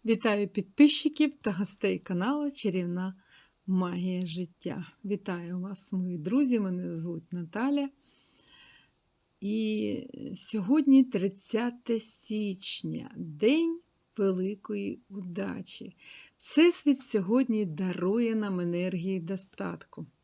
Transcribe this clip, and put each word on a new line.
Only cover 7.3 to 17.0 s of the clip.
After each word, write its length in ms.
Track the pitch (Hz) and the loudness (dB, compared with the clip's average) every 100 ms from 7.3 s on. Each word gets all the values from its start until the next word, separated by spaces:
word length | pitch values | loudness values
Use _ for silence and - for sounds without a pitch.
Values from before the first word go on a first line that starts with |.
Наталя. 560 | 180 170 208 262 285 277 _ _ _ _ - - - - - _ _ _ _ _ _ | -8 -6 -4 0 0 -2 _ _ _ _ -20 -20 -20 -20 -20 _ _ _ _ _ _
І 560 | 196 220 220 214 208 - - - - | -4 -2 0 0 -2 -4 -8 -12 -10
сьогодні 680 | 190 - 220 185 302 277 269 | -10 -6 -4 2 4 8 8
тридцяте 960 | 262 196 190 190 - 220 240 240 - 226 | 6 2 -2 -4 -2 0 0 -4 -4 -2
січня, 1120 | - - - 214 208 190 - - 160 160 - - | -2 -10 -6 -4 -2 -2 0 0 -2 -6 -10 -12
день 600 | 170 147 214 311 330 330 _ _ _ - | -12 2 4 4 2 -2 _ _ _ -2
великої 840 | 196 185 185 202 - 208 202 - _ | 0 2 -2 -4 -6 -6 -4 -8 _
удачі. 840 | 196 180 170 196 180 185 - - _ - - - _ | -12 -10 -6 -6 -6 -8 -10 -12 _ -20 -20 -20 _
Всесвіт 600 | - - 339 - 294 | 0 6 6 6 2
сьогодні 680 | 269 | 2